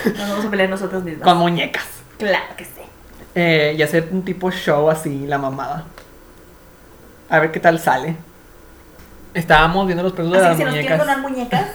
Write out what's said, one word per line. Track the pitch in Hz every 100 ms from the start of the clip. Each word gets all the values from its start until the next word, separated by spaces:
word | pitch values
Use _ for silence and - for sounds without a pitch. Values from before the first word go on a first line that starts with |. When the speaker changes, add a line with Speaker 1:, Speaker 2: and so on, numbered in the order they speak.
Speaker 1:
<laughs> | 220 -
Speaker 2:
Nos | 202
vamos | 202
a | 214
pelear | 202 190
nosotros | 190 185 185
mismos. | 175 156
Speaker 1:
Con | 180 175
muñecas. | 175 170 - - - - - -
Speaker 2:
Claro | 214 170 - -
que |
sí. | - - - - - - -
Speaker 1:
Eh, | 180 170 160 151 156
y |
hacer | 151 165 160
un | 185
tipo | 185 175 180
show | - - 147 151
así, | 160 156 139 143
la | 143
mamada. | 135 135 127 160 - - - - - - - - - - - - - - -
A | 165
ver | 160
qué | 165
tal | 175 160
sale. | 151 131 151 165 - - - - - - - - - - -
Estábamos | 180 165 156 160 185 190
viendo | 175
los | 185
precios | 180 165
de | 185
Speaker 2:
Así | 175
Speaker 1:
las | 165
Speaker 2:
que |
si |
nos | 151
quieren | 147 262
Speaker 1:
muñecas. | 160 294
Speaker 2:
donar | 269
muñecas. | 269 254 240 262 403